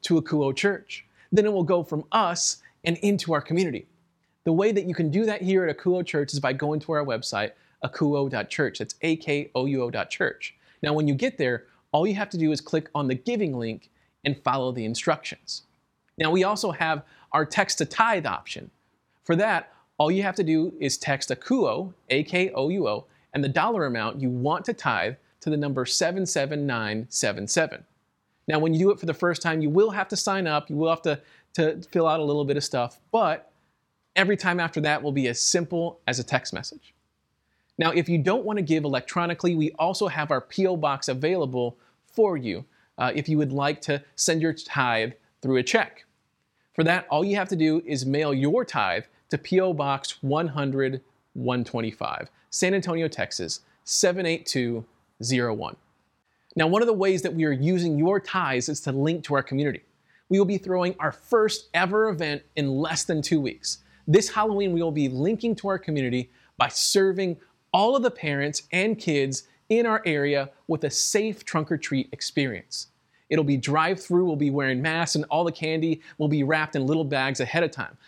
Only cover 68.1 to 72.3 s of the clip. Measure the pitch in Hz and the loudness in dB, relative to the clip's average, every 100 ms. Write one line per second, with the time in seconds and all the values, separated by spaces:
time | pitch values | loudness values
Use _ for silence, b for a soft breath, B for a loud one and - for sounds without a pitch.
68.1 | - 151 139 143 - - 180 214 220 175 | -2 -2 0 -2 -4 -2 0 0 0 0
69.1 | 143 139 131 b b _ 226 233 220 180 | 0 0 -4 b b _ 2 4 2 0
70.1 | 147 143 143 135 - - 156 147 - - | 0 2 2 -2 -10 -4 -2 0 0 2
71.1 | 208 214 202 - 160 147 156 - 135 - | 2 0 -4 -4 -2 0 -2 0 -2 -2
72.1 | - - | -8 -4